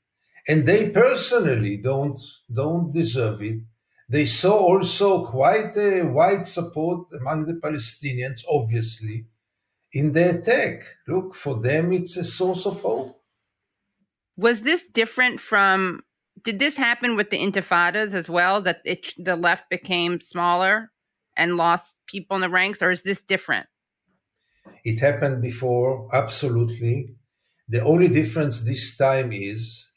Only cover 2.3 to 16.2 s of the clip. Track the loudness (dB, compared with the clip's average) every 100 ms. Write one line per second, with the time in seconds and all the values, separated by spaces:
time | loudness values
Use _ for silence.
2.3 | -18 -8 -4 -2 0 -2 0 0 0 -2
3.3 | -2 -6 -8 -10 _ _ _ -4 0 2
4.3 | 2 4 6 6 4 2 2 4 2 0
5.3 | 2 4 4 0 0 2 2 2 4 4
6.3 | 2 -2 -6 -6 -4 -4 -4 -8 -10 -4
7.3 | -4 -4 -6 -6 -6 -8 -8 -6 -6 -6
8.3 | -8 -2 -2 0 -2 -4 -8 -10 -10 -12
9.3 | _ _ _ _ _ _ -2 0 2 2
10.3 | 2 0 0 0 -6 -16 -16 -6 -4 -4
11.3 | -8 -6 -4 0 0 0 -2 -2 -6 -4
12.3 | -2 -2 -2 -4 -4 -4 -4 -6 -14 _
13.3 | _ _ _ _ _ _ _ _ _ _
14.3 | 0 0 2 0 -2 -2 -2 -2 0 0
15.3 | -2 0 4 4 4 0 -4 -14 _